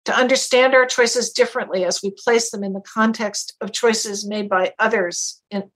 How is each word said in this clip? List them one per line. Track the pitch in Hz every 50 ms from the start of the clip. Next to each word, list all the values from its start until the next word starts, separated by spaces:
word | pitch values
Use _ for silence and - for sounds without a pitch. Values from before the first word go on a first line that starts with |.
| -
to | 220 -
understand | 233 254 247 269 262 - - 254 247 254 262 262
our | 262 254
choices | 254 - 254 240 233 - 247 226 -
differently | - - 240 226 - 254 208 - 190 190 180
as | 175 185 - -
we | 196
place | 196 - - 240 233 233 233 -
them | - 202 202
in | 196 190
the | 196
context | 196 - - 220 220 226 220 - 220 202 202 - - - - -
of | 214 196 -
choices | - - 233 220 220 - 214 196 208 208
made | 202 214 214 202 202
by | 196 185 185 185 - -
others | - 220 226 202 180 175 175 - - - - _ _ -
in | 202 196 185 - _